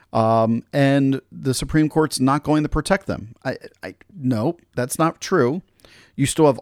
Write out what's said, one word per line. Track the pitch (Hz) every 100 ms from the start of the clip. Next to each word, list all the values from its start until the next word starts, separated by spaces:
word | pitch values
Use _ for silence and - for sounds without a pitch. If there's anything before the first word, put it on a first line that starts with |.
| _
um, | 117 110 113 113 117 -
and | 143 139 139 135 135 -
the | - 131
Supreme | 127 - 156 151
Court's | 160 156 -
not | 131 147
going | - 151
to | 147
protect | 156 - 196 -
them. | - 107 -
I, | 131 - - _
I, | 92 - _
no, | 196 127 110 135 170 _
that's | - 123 -
not | 165 -
true. | - 185 120 175 - _ - - _ -
You | 139
still | - 151
have | 117